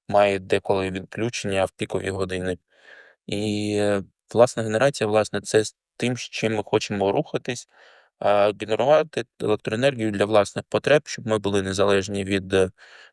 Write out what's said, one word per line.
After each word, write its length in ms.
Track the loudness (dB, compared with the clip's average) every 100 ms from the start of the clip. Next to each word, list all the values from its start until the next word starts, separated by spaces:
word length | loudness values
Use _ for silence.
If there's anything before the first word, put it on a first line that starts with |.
| -2
має 300 | 2 4 2
деколи 520 | 0 -2 2 0 0
відключення 720 | -4 -8 -6 -6 -4 -4 0
в 60 | -2
пікові 400 | -2 -6 -4 -4
години. 480 | -4 -4 -4 -4 -6 _ _ -20 -20 -20 _ -8
І, 480 | -4 -2 -2 -2 0
е, 240 | 0 0 -4 _ _
власна 280 | 4 4 2
генерація, 460 | -4 0 0 0 0
власне, 320 | 2 0 -4
це 240 | 0 0
з 120 | 0 -4 _ -6
тим, 200 | -4 -4
з 40 |
чим 360 | -8 -4 -2 -2
ми 60 |
хочемо 500 | -2 -2 -2 0 0
рухатись, 560 | 0 -2 -6 -6 -8 -12 _ -20 -20 _ _
а, 340 | 0 4 2 0
генерувати 640 | -2 0 4 4 2 -4 -8 -6
електроенергію 680 | -2 -2 -2 -2 0 0 -2
для 140 | 0
власних 400 | 2 2 2 -2 -4
потреб, 340 | -2 2 2 2
щоб 200 | -8 -2
ми 120 | -2
були 240 | 0 0
незалежні 600 | 0 0 2 2 0 -4
від, 280 | -2 -2 0
е, 180 | 0 0 -2 -20 -20 -20